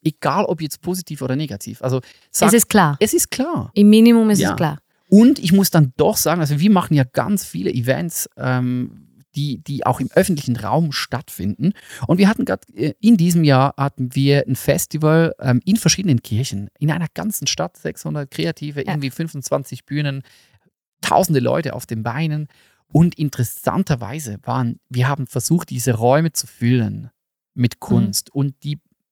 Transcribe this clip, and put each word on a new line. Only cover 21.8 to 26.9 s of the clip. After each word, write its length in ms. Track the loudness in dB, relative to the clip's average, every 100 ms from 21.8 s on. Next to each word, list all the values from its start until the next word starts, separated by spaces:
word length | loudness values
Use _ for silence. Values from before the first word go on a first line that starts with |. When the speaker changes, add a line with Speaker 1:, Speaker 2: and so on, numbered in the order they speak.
Speaker 1:
den 180 | -10 -8
Beinen. 460 | -6 -4 -4 -6 -8 _ _ _ _
Und 300 | 2 2 2
interessanterweise 1200 | -4 -4 -6 -4 -4 -2 -2 -4 -6 -10 -10 -10
waren, 360 | -6 -4 -4 -6 -8
wir 200 | -2 0
haben 180 | -2 -4
versucht, 440 | -4 0 0 -2
diese 240 | -6 -2
Räume 380 | 0 4 4 2
zu 140 | -4 -10
füllen 640 | -4 0 2 0